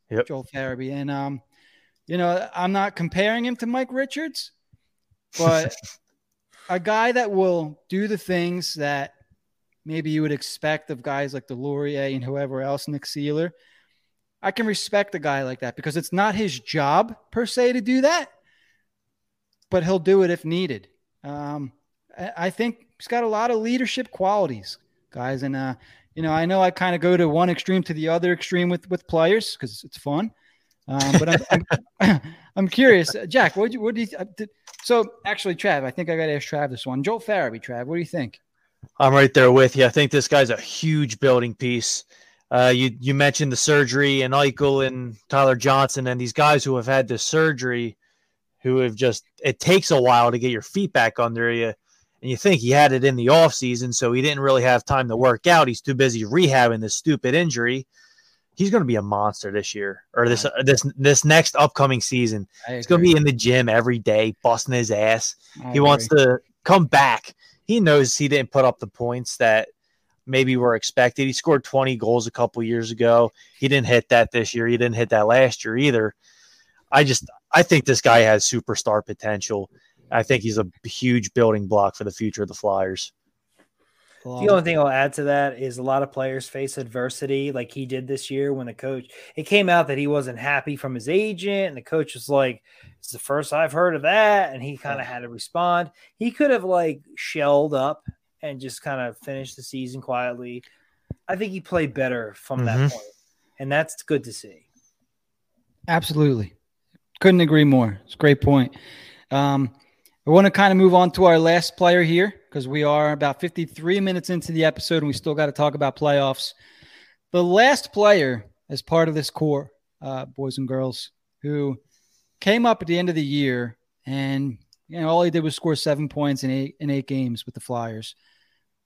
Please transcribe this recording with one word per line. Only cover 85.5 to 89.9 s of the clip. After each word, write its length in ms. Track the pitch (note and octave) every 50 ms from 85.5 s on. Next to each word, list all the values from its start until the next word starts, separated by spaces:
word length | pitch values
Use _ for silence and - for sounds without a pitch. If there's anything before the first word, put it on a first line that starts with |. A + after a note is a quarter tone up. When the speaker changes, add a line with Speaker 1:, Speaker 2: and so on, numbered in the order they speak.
| B2+ A#2
Speaker 3:
is 200 | C3+ C3 A#2 B2+
a 40 |
lot 200 | B2+ C3+ C3+ C#3
of 100 | C#3 C#3
players 360 | - C3+ C3 C3+ C3 C3+ C3 -
face 300 | - C3+ C#3 C3 - C#3+
adversity 720 | B2+ A#2 A2+ B2+ B2 B2+ - - C#3+ C3+ C#3 C#3 C#3 C#3+
like 200 | C3 B2 A#2+ -
he 120 | - C#3+ C3+
did 220 | B2+ C3 C3 B2+
this 240 | B2+ C#3 B2+ - -
year 220 | C3+ C#3 C#3+ C#3+
when 140 | C#3 C3+ B2+
the 80 | A#2+ A2
coach, 360 | - - C3+ C3+ B2+ B2 _ - - - - -
it 100 | - D3+
came 240 | - G3+ G#3 G3 F#3
out 200 | F3 F3 D#3+
that 100 | -